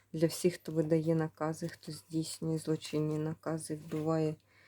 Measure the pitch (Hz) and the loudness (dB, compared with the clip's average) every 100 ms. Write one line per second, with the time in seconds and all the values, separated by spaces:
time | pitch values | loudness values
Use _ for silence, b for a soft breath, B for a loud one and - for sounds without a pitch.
0 | b 160 160 - 185 - - 160 156 165 | b 2 2 4 0 0 -2 0 4 4
1 | 156 165 156 - 156 160 170 - - 151 | 4 2 2 -2 -4 -2 -6 -8 -12 -12
2 | - 160 156 - 160 160 156 156 - 151 | -6 -4 -4 -4 -2 -2 0 -2 -2 -2
3 | 151 151 156 160 156 160 156 151 156 156 | 0 0 -2 -4 -4 -4 -4 -8 -6 -2
4 | 156 160 156 156 b b | 0 2 2 -2 b b